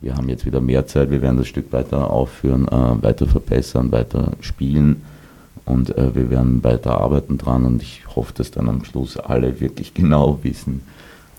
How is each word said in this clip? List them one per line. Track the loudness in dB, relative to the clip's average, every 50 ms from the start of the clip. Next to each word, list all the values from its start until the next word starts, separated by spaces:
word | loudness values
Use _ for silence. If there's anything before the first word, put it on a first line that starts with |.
wir | -8 -6 -4
haben | -2 -2 -2
jetzt | -4 -4 -4
wieder | -2 -2 0
mehr | 0 2 2 2 0
Zeit. | 0 0 0 2 2
Wir | 2 0
werden | 2 2 2
das | 2 0
Stück | -2 -4 -8 -8 -4 -4
weiter | -4 -4 -2 -2 -2 -2 0
aufführen, | 0 0 0 -2 -4 -4 -2 0 2 2 0
äh, | 2 2 2 2 2 2 2 2
weiter | 0 2 2 2
verbessern, | 2 2 2 2 0 0 0 0 0 -2 0 0 2
weiter | 0 0 -2 0 -2 -2 -2 -2 -4 -6
spielen. | -8 -10 -6 -4 -2 0 2 4 4 4 4 2 -2 -18 -20 -20 -20 -20 -20 -20 -20 -20 -20 -16 -4
Und, | 0 0 0 0 0 0
äh, | 0 0 2 2
wir | 0 0 2
werden | 2 2 4 4 2 2 2
weiter | 2 0 2 0 0 0 0
arbeiten | 2 2 2 0 0 -2 -4
dran. | -4 0 0 0 2 2
Und | 2 2 0
ich | -2 -6 -16 -18 -18 -6 -6
hoffe, | -6 -6 -6 -6
dass | -6 -6 -6
dann | -4 -4 -2 -2
am | -2 -2 -4
Schluss | -6 -6 -6 -6 -6 -8
alle | -12 -6 -2 0 0 0 0 -2 -2
wirklich | -4 -4 -4 -6 -12 -8 0
genau | 2 4 6 6 6 6 4 2 0 -2
wissen, | -6 -6 -4 -6 -8 -8 -8 -10 -12 -20 -20 -20 -20 -20 -20 -20 -20 -14